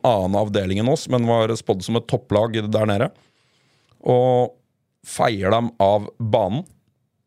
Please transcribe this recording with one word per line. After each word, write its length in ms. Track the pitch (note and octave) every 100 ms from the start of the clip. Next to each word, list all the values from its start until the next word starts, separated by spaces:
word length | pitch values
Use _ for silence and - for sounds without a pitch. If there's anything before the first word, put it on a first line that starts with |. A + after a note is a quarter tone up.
| B2+
annen 300 | G#2+ F#2 G2+
avdeling 400 | G#2+ G2+ F#2+ G2
enn 80 | A#2
oss, 200 | B2+ -
men 160 | B2+ A#2
var 220 | A#2 A2
spådd 340 | A2 - G2
som 140 | F#2 A2+
et 100 | -
topplag 460 | A#2+ - G#2 A2+ A2 G#2+
der 140 | A2 G#2+
nede. 260 | G2+ B2 - _ _ _ _ _ _ _ _ -
Og 480 | B2 B2+ B2 B2 - _ _ _ _ -
feier 460 | - - G#2+ F#2+
dem 180 | A2 A#2+ -
av 280 | G2 G#2 G#2 -
banen. 440 | A2+ A#2 F#2+ A#2 F#3 _ _ _ _ _